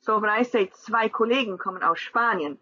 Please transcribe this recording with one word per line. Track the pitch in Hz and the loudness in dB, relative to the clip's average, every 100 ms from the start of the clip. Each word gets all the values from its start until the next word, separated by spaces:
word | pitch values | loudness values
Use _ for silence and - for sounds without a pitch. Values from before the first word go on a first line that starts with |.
So | - 220 | 0 0
when | 208 | 2
I | 214 | 0
say, | 247 233 190 | 0 0 0
zwei | - - 226 220 | -4 -2 0 0
Kollegen | - 226 262 226 185 | 0 2 2 0 -4
kommen | 196 185 | -6 -2
aus | 170 170 | 0 0
Spanien | - - 240 202 147 139 | -2 0 2 0 -2 -8